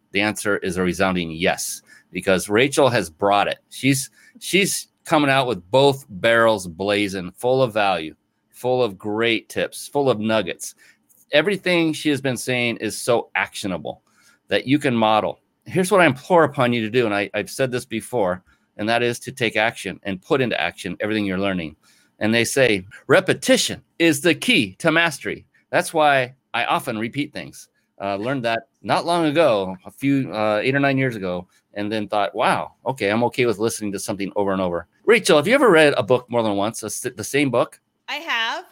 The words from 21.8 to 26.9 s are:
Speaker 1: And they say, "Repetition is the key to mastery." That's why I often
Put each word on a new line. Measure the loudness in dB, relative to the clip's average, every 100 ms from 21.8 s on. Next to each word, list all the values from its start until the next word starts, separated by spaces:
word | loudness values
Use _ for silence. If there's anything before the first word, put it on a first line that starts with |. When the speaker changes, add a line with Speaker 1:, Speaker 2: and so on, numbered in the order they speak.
| _ _ _ -6
Speaker 1:
And | -2
they | 0 0
say, | 2 2 2 -4 -12 2
"Repetition | 2 4 -2 2 2 0 -6 _ 0
is | 2 2
the | 2 0
key | 2 0 0 -2
to | 0
mastery." | 2 0 -2 -8 -10 -12 _ -4
That's | -4 -2
why | 2 4 4 0 -8 _
I | -4 -2
often | -2 -2